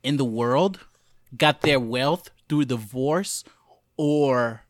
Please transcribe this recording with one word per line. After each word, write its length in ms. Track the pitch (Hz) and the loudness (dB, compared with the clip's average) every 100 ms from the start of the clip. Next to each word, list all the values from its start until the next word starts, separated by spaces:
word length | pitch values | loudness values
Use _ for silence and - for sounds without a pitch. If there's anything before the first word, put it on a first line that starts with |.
in 140 | 131 143 | -2 0
the 80 | |
world 540 | 127 110 120 131 190 190 - _ _ _ _ 127 | 0 0 0 2 0 -2 -20 _ _ _ _ 0
got 240 | 151 147 | 0 2
their 180 | 156 139 | 2 2
wealth 500 | 117 123 139 175 - _ _ | 0 -2 0 -2 -6 _ _
through 160 | 151 | -2
divorce 800 | 135 120 107 127 135 165 202 - - _ _ _ _ - | 0 -4 -6 -4 -2 -2 -4 -10 -12 _ _ _ _ -4
or 640 | 147 147 143 123 117 113 | 0 2 2 2 0 -4